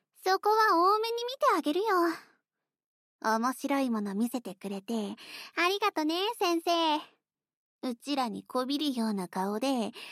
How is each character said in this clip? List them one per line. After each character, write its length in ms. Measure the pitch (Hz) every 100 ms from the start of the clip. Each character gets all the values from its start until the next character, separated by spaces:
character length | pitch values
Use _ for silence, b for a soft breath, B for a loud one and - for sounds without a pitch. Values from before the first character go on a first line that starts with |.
| b _
そ 160 | 381 381
こ 100 | 415
は 460 | 440 440 339 370 427
多 20 |
め 140 | 453
に 120 | 466
見 80 | 480
て 40 | 539 571 370
あ 60 |
げ 120 | 294
る 80 | 339
よ。 40 | 440 359 339 330 B B _ _ _ _ _ _ _ _
面 320 | 220 220 247
白 260 | 254 269 277
い 120 | 262
も 100 | 220
の 140 | 202 196
見 140 | 240
せ 120 | 254
て 140 | 196 185
く 140 | 202
れ 120 | 196
て、 340 | 196 226 202 214 B B B -
あ 140 | 349
り 80 | 403
が 140 | 415
と 120 | 330
ね、 120 | 311 339 415 480
先 220 | 359 339
生。 520 | 349 339 330 302 - _ _ _ _ _ _ _ 254
う 100 | 240
ち 200 | 277 277
ら 140 | 240
に 140 | 196
こ 220 | - 254 254
び 140 | 285
る 200 | 294 240
よ 100 | 226
う 40 |
な 140 | 202 180
顔 320 | 190 196 214
で、 320 | 262 254 208 B B